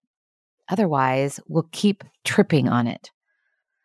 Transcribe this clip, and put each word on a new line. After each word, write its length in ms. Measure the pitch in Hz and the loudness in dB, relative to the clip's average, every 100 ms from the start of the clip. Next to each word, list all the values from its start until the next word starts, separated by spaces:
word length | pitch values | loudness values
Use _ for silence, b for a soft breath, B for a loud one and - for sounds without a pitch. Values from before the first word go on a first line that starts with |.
| _ _ _ _ _ _ - | _ _ _ _ _ _ -6
Otherwise, 680 | 170 185 139 131 131 139 - - | -2 0 0 0 0 -2 -6 -4
we'll 220 | 160 - | -4 -4
keep 320 | - 208 196 - _ | 0 0 0 -8 _
tripping 440 | - - 196 151 127 | -2 0 2 2 2
on 180 | 120 120 | 0 -2
it. 240 | - - _ _ _ _ _ _ _ | -6 -16 _ _ _ _ _ _ _